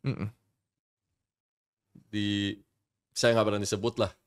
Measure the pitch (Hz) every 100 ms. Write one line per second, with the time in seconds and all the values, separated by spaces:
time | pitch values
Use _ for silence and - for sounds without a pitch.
0 | - - 107 - _ _ _ _ _ _
1 | _ _ _ _ _ _ _ _ _ -
2 | _ 104 101 101 101 104 _ _ _ _
3 | _ - 123 113 107 101 101 104 113 117
4 | 104 -